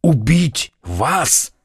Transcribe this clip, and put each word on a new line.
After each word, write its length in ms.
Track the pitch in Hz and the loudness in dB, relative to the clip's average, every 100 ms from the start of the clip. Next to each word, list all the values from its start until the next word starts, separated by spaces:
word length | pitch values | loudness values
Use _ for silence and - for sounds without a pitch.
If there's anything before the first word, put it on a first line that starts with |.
Убить 720 | - 151 107 170 175 - - _ | 2 2 2 2 2 -2 -10 _
вас? 680 | - 87 117 190 160 - - _ | -10 -4 -2 0 0 -2 -2 _